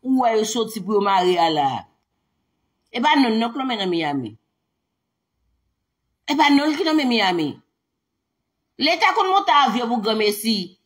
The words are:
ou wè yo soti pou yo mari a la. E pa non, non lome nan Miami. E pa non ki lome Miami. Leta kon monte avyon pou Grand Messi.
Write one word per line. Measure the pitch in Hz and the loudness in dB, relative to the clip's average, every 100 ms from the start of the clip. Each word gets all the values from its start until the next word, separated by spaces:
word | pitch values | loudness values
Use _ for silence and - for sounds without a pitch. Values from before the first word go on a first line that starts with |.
ou | 254 262 | 0 2
wè | 240 | 2
yo | 226 214 | 2 0
soti | 240 220 220 | -2 -4 -6
pou | 180 214 | -2 0
yo | |
mari | 196 196 180 180 | 2 2 2 2
a | 165 | 2
la. | 151 139 120 - _ _ _ _ _ _ _ _ _ _ | 2 -2 -2 -10 _ _ _ _ _ _ _ _ _ _
E | 240 | -2
pa | 285 302 | 0 2
non, | 254 220 | 2 2
non | 233 | -2
lome | 254 262 226 | -4 -6 -4
nan | 190 | -2
Miami. | 170 156 143 117 110 _ _ _ _ _ _ _ _ _ _ _ _ _ _ _ _ _ _ - | -2 -2 -4 -6 -14 _ _ _ _ _ _ _ _ _ _ _ _ _ _ _ _ _ _ -6
E | |
pa | 285 294 | 0 4
non | 277 294 | 4 2
ki | 294 330 | -2 0
lome | 311 262 | 0 2
Miami. | 233 196 175 151 - _ _ _ _ _ _ _ _ _ _ _ _ | 0 0 0 -4 -6 _ _ _ _ _ _ _ _ _ _ _ _
Leta | 285 349 415 | -2 0 0
kon | 381 381 | 0 2
monte | 381 392 | 0 2
avyon | 294 262 220 233 | 2 2 0 -2
pou | 240 | -4
Grand | 208 220 | -2 0
Messi. | 208 208 226 214 175 _ | 0 -2 -2 -4 -4 _